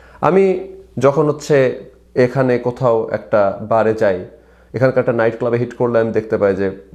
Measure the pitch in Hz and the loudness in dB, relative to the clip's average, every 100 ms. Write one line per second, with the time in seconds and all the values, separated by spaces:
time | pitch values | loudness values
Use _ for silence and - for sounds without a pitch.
0 | - - 147 185 190 185 - - - - | -20 -4 0 2 2 0 -6 -16 -14 0
1 | 131 151 151 147 - 143 127 - - - | 2 2 0 -2 0 2 2 -2 -12 -20
2 | _ - 123 135 131 123 123 120 131 113 | _ 0 0 2 0 0 -2 -2 0 0
3 | 110 107 - 107 98 - 107 113 107 110 | 0 -6 -2 0 0 -2 -2 0 2 2
4 | 107 92 92 - _ _ _ 120 131 127 | 0 0 -6 -18 _ _ _ -2 0 2
5 | 123 117 113 113 123 120 120 - 123 117 | 0 0 0 0 -2 -2 -4 -2 0 0
6 | 113 104 107 107 101 95 98 95 - | 0 -2 -2 0 0 0 -2 -6 -12